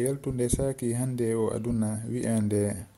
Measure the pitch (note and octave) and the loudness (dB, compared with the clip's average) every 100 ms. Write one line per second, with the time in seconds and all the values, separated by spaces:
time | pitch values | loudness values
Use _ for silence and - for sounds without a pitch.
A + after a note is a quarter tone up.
0 | B2+ C#3+ C#3 B2 B2 - C3+ C3+ A#2+ A#2+ | 0 0 -4 0 0 0 0 0 0 0
1 | C3 B2 A2+ A2+ A2 - A#2 A#2 G#2+ G#2+ | 0 0 0 2 0 0 0 0 0 -2
2 | A#2 B2 A2+ A2+ G#2 G#2 G2+ G2 - | -4 -2 0 2 2 2 2 -2 -10